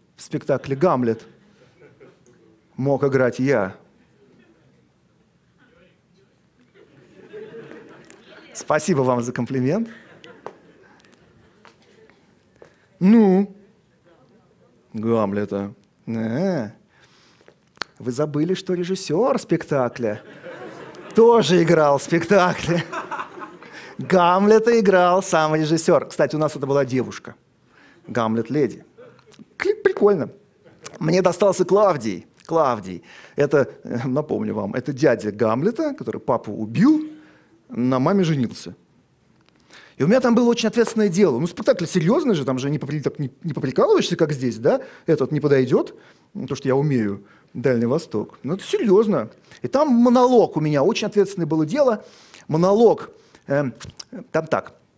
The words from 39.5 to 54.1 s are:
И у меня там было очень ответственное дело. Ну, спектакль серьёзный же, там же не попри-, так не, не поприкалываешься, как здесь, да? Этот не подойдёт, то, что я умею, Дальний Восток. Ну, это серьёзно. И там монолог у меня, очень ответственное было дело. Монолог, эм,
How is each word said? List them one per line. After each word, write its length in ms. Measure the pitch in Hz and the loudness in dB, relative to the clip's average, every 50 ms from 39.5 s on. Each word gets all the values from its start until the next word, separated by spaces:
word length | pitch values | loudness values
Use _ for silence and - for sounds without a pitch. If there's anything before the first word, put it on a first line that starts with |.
| _ _ _ _ - - - - _ - | _ _ _ _ -20 -20 -20 -14 _ -2
И 40 | 135 | 0
у 40 | 170 | 2
меня 140 | 233 262 | 2 4
там 120 | 247 240 233 | 4 4 4
было 160 | 247 240 240 | 4 4 2
очень 200 | 233 233 226 214 | 2 2 0 0
ответственное 400 | - 240 226 226 - 220 214 202 | 0 0 0 0 0 0 0 0
дело. 300 | 160 196 208 165 120 117 | 2 4 2 4 2 2
Ну, 60 | 165 | -2
спектакль 400 | 175 - - 214 285 254 - 170 | -4 -6 -4 0 0 0 0 -2
серьёзный 480 | - - 180 156 175 254 330 311 254 196 | -4 -2 0 2 2 2 2 2 0 0
же, 120 | 147 127 | 0 0
там 120 | 135 131 127 | -2 -4 -2
же 120 | 131 143 | -2 -4
не 100 | 151 151 | -4 -4
попри-, 220 | - 143 151 151 | -6 -6 -6 -4
так 180 | 131 - - - | -4 -6 -6 -6
не, 120 | 143 123 - _ - | -8 -10 -10 _ -10
не 100 | 165 143 | -8 -6
поприкалываешься, 600 | 147 143 131 127 - 254 415 427 302 - - 180 | -6 -6 -4 0 0 2 4 4 2 2 0 -2
как 160 | 165 165 143 | 0 0 0
здесь, 260 | 151 123 131 120 107 110 | -2 -2 -4 -4 -4 -2
да? 240 | 120 160 247 262 - - - - _ | 0 0 0 0 -2 -8 -20 -8 _
Этот 280 | - 156 143 131 123 151 | 0 0 0 0 -2 -2
не 80 | 143 | -2
подойдёт, 520 | 139 147 143 131 131 120 156 254 - - - - - - _ _ _ _ - - 127 - | 0 2 2 2 2 2 2 0 0 -2 -8 -20 -20 -20 _ _ _ _ -14 -12 -10 -8
то, 80 | 139 | -8
что 140 | - - 135 | -6 -2 -2
я 60 | 127 139 | 0 0
умею, 480 | 147 151 135 120 107 101 98 101 - - _ _ _ _ - | 0 0 0 0 0 -2 -4 -6 -12 -18 _ _ _ _ -10
Дальний 320 | 127 120 135 127 117 117 | -4 -2 0 0 0 0
Восток. 540 | 117 135 170 - - - 104 90 - - - - | 0 -2 -2 -4 -6 -6 -8 -8 -8 -12 -12 -10
Ну, 100 | 131 180 | -8 -8
это 100 | 196 - | -8 -6
серьёзно. 640 | - - 427 320 208 180 208 233 208 185 131 107 - - _ _ _ - - | -4 -4 -2 0 2 4 4 4 2 0 -2 -4 -6 -12 _ _ _ -16 -12
И 60 | - - | -8 -4
там 220 | - 269 311 294 | -2 0 2 2
монолог 680 | 240 233 240 254 240 254 247 262 254 226 175 - - | 4 4 4 4 4 4 4 4 6 4 4 4 2
у 60 | 156 | -2
меня, 220 | 151 151 151 139 139 | -2 0 0 2 2
очень 240 | 202 233 - 220 202 | 2 0 -2 -4 -2
ответственное 400 | - 202 190 190 - 180 165 147 | 0 0 0 0 -2 -6 -4 -2
было 180 | 160 160 156 | -2 -2 -2
дело. 400 | 147 202 294 277 247 214 208 - - - - - - - - - - | 0 0 2 2 2 2 0 -4 -12 -20 -20 -20 -20 -20 -18 -8 -4
Монолог, 640 | 147 160 175 190 196 220 240 202 151 - - - - _ _ _ _ - _ - | 0 2 2 4 4 6 4 4 4 2 -4 -14 -20 _ _ _ _ -14 _ -4
эм, 260 | 139 143 143 123 113 - - - - - - _ | -2 -2 -2 -4 -6 -10 -16 -18 -18 -20 -20 _